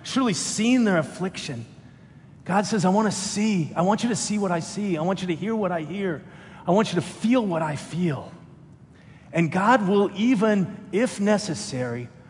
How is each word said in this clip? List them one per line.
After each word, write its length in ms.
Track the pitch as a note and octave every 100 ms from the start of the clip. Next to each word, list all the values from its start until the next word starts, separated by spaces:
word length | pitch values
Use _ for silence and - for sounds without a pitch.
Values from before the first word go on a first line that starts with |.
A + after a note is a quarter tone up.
surely 300 | - C4 B3
seen 500 | E3+ - - A3+ B3+
their 140 | A3 F3
affliction." 680 | - - F#3 - - A#2+ A#2 - - - - - - -
God 220 | - F#3+ G3
says, 200 | G#3+ F#3
"I 40 |
wanna 220 | G3+ G#3+
see. 600 | F#3+ - G3+ G#3+ F#3+ C#3+ -
I 60 |
want 220 | F3+ A3
you 60 | A#3+
to 60 | G#3
see 220 | - G#3
what 140 | G3
I 80 | F3
see. 380 | - - G#3 D#3
I 40 |
want 200 | E3+ F#3
you 60 | F3+
to 80 | D#3+
hear 200 | G3 A3+
what 160 | F#3
I 100 | F3
hear. 400 | D3+ G3 G3 C#3+ - - - - -
I 40 |
want 180 | F#3+ A3
you 60 | F3
to 100 | B2+
feel 400 | - A3 B3+ G#3
what 160 | D#3+
I 140 | D#3 C#3+
feel." 560 | - D#3 F3+ C3 - - - - - - - - - - -
And 200 | E3 E3
God 360 | F#3 G3+ B3 F#3
will 220 | G3+ G3+ F#3
even, 600 | A#3 A#3 A3 G3+ F3 - -
if 300 | F#3+ B3+ -
necessary, 880 | G3+ G#3 - D#3 - B2+ B2 A#2+ B2 - -